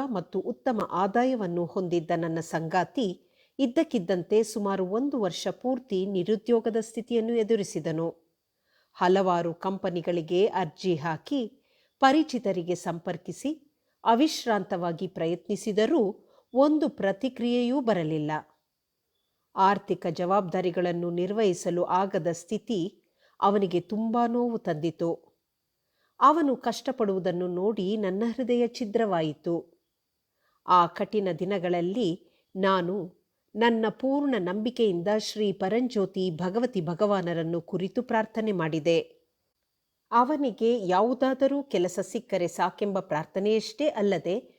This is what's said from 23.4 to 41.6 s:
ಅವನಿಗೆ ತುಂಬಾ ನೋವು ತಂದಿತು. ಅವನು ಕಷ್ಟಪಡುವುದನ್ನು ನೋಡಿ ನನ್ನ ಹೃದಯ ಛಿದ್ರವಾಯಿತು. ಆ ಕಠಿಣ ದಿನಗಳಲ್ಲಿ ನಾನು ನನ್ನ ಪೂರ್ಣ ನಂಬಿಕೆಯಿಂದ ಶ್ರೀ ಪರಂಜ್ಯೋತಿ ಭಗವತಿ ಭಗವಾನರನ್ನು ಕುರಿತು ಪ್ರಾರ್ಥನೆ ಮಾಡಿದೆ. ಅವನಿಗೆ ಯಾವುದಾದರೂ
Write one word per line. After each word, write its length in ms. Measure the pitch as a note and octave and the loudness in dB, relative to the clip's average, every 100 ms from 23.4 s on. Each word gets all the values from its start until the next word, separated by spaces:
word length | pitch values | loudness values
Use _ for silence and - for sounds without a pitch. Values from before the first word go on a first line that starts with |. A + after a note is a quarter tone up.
ಅವನಿಗೆ 380 | G3 G3+ G3 F3 | 2 2 2 -2
ತುಂಬಾ 480 | - G#3+ A3+ A#3+ A#3+ | -2 -4 -2 0 0
ನೋವು 300 | A#3+ A#3+ A3+ | 0 -2 -2
ತಂದಿತು. 840 | F#3 D#3 E3 - E3+ D#3+ _ _ _ _ _ _ _ _ _ - | -4 -2 -2 -2 -4 -4 _ _ _ _ _ _ _ _ _ 4
ಅವನು 360 | C4+ D#4 D4 A3+ | 6 6 2 0
ಕಷ್ಟಪಡುವುದನ್ನು 920 | A#3+ A3 - B3+ G#3 F#3+ F3+ F3 F3+ | -2 -4 -4 -2 0 0 0 -2 -2
ನೋಡಿ 500 | F3+ G3+ G#3 F#3 G#3+ | 0 0 0 -2 0
ನನ್ನ 260 | F#3+ F#3+ A#3 A3 | -2 0 -2 -2
ಹೃದಯ 320 | A#3+ A#3+ A#3 | 0 0 0
ಛಿದ್ರವಾಯಿತು. 1160 | A#3 A3 A3+ G#3+ F3 D#3+ C#3+ F3 E3+ - _ _ _ _ _ _ _ _ _ - | -2 -2 0 2 0 0 -4 -4 -4 -4 _ _ _ _ _ _ _ _ _ 4
ಆ 200 | F3+ E3+ | 4 4
ಕಠಿಣ 400 | - G3 G#3+ F#3+ D#3+ | 0 -4 -2 -2 -2
ದಿನಗಳಲ್ಲಿ 920 | F#3 G3+ F3 F3 F3 A3 F#3+ F3 _ _ _ F#3+ | -2 -2 0 0 0 0 -2 -2 _ _ _ -2
ನಾನು 640 | F#3+ F#3+ E3+ G3+ F3+ - _ _ _ G#3 | 2 2 0 -4 -8 -14 _ _ _ 0
ನನ್ನ 300 | A#3 A3+ G#3+ | 2 2 0
ಪೂರ್ಣ 460 | - C4 C#4+ C#4+ A3+ | -2 -2 0 0 0
ನಂಬಿಕೆಯಿಂದ 720 | F3 G3+ A#3 B3 G#3+ F3 F3+ G#3+ | -2 -2 -4 0 0 0 0 -2
ಶ್ರೀ 340 | G#3 G#3+ G#3 | -2 -2 -2
ಪರಂಜ್ಯೋತಿ 800 | G3 F#3+ A3+ B3+ G#3+ F#3 F#3+ F#3 | 0 -2 0 0 -2 -2 -2 -2
ಭಗವತಿ 500 | D#3 F3+ G#3+ B3 G3 | -2 -2 0 -2 -2
ಭಗವಾನರನ್ನು 800 | D#3+ E3 G#3 G3 F3 E3 D#3+ E3+ | -2 0 2 2 0 -2 -2 -4
ಕುರಿತು 420 | - - F#3+ B3 | -4 -4 -4 -4
ಪ್ರಾರ್ಥನೆ 480 | B3 A3+ A3 A#3 A3 | -2 0 -2 -2 -2
ಮಾಡಿದೆ. 680 | F#3 D#3+ D#3+ D#3+ E3 - _ _ _ _ _ _ _ _ _ - | 0 0 0 2 2 0 _ _ _ _ _ _ _ _ _ 0
ಅವನಿಗೆ 760 | A#3 B3+ D4+ C4+ - A3+ B3 F3+ | 2 2 2 -2 0 0 2 2
ಯಾವುದಾದರೂ 760 | F3+ A#3 B3+ C4 C4+ C4+ C#4+ | 4 4 2 0 2 2 0